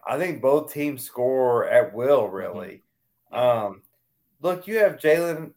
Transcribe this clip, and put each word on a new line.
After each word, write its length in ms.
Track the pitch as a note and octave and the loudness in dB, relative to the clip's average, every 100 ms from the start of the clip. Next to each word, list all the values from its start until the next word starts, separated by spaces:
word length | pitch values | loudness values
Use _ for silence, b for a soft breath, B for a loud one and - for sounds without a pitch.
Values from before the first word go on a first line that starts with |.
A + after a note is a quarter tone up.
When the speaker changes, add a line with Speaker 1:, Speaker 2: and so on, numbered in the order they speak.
| - | -8
Speaker 1:
I 120 | C3 | -4
think 240 | F3+ C#3+ | -4 -2
both 300 | C3 D3 D3+ | 2 2 0
teams 320 | D3 D3 B2+ | -6 -6 -6
score 640 | - B2 B2 C3 B2+ A#2+ - | -10 -4 -2 2 2 2 4
at 260 | B2 A#2 | 4 2
will, 340 | A2 C3 C#3 G#2 | 0 2 2 2
really. 540 | F#2 F2+ F#2 F2+ G2 _ _ _ _ _ | -4 -10 -10 -12 -16 _ _ _ _ _
Speaker 2:
Mm-hmm. 340 | A#2 B2 A#2 G#2 | 0 2 2 -2
Speaker 1:
Um, 160 | F#2 _ _ _ _ _ _ | -10 _ _ _ _ _ _
look, 260 | E3 F3+ G3 | -4 -4 -4
you 120 | A3 | 2
have 200 | G3+ D#3 | 2 2
Jalen, 540 | D#3 E3 E3+ D#3+ D#3+ | 2 2 2 -4 -10